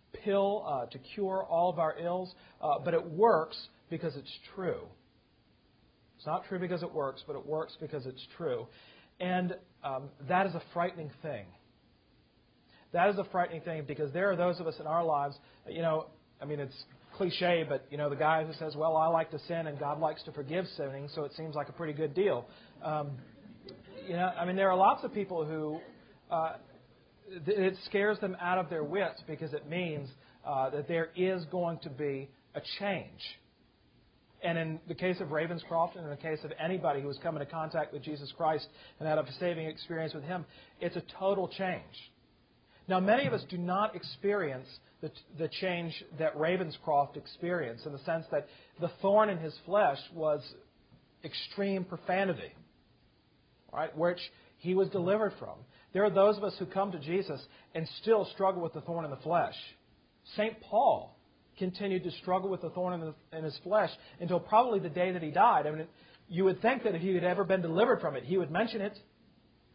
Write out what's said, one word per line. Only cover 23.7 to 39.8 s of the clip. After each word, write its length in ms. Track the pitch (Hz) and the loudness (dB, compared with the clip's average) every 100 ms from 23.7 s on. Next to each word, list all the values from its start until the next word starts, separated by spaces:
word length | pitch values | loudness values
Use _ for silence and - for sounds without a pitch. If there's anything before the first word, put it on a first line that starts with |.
| - - - - | -18 -18 -14 -6
you 60 | |
know, 180 | 170 180 175 | -2 -2 -2
I 60 | |
mean, 100 | 180 | -2
there 160 | 190 196 | 2 4
are 60 | 185 | 8
lots 260 | 202 285 | 6 6
of 120 | - | 0
people 280 | 208 190 175 | -4 -2 -2
who, 380 | 151 160 151 160 - - - - - | -2 -2 -4 -6 -10 -20 -20 -18 -4
uh, 260 | 165 160 - - - - - _ _ - 185 147 | -2 -2 -4 -14 -20 -20 -20 _ _ -16 -6 0
th-, 120 | 214 | 2
it 180 | 190 190 - | 2 0 -2
scares 320 | 202 208 208 | 2 2 2
them 160 | 196 185 | -2 -4
out 200 | 175 185 | 0 0
of 100 | 160 | 0
their 160 | 165 | -2
wits 380 | 147 185 185 - - | -2 0 -2 -4 -10
because 280 | - 160 | -8 -6
it 120 | 147 143 | -6 -4
means, 440 | 175 175 151 135 - - - | -4 -2 -4 -8 -14 -20 -14
uh, 240 | - 139 131 | -4 0 0
that 180 | 147 147 | -2 -2
there 200 | 165 165 180 | 0 0 0
is 280 | 185 185 156 | 0 0 -2
going 320 | 185 170 165 | -2 -2 -2
to 100 | 156 | -8
be 380 | 131 147 135 139 - _ | -4 -2 -4 -6 -16 _
a 60 | - - - | -10 -8 -6
change. 600 | 202 175 - - - - _ _ _ _ _ _ _ _ _ - | -2 -4 -6 -12 -14 -14 _ _ _ _ _ _ _ _ _ -6
And 160 | 175 165 | -2 0
in 220 | 160 156 - | -2 -4 -8
the 80 | |
case 240 | 165 185 180 | -4 -2 -2
of 80 | 160 | -2
Ravenscroft 680 | 156 165 170 - 165 175 180 | -2 -2 -4 -2 0 0 -2
and 80 | |
in 60 | 156 | -10
the 60 | 143 | -8
case 280 | 160 151 | -6 -6
of 80 | 151 - | -6 -4
anybody 400 | 160 185 160 143 | -2 0 0 0
who 80 | 143 | -2
has 100 | 135 | -4
come 120 | - 147 | -4 -4
into 140 | 143 | -6
contact 440 | 165 156 165 151 | -6 -4 -2 -4
with 80 | 147 | -6
Jesus 280 | 156 147 139 | -8 -10 -10
Christ 360 | - 160 151 - - - - | -2 0 0 -2 -18 -20 -6
and 80 | 156 | 0
had 80 | 156 | 0
a 80 | 135 - | 0 -2
saving 260 | 180 165 156 | -2 -2 -4
experience 460 | 156 | -8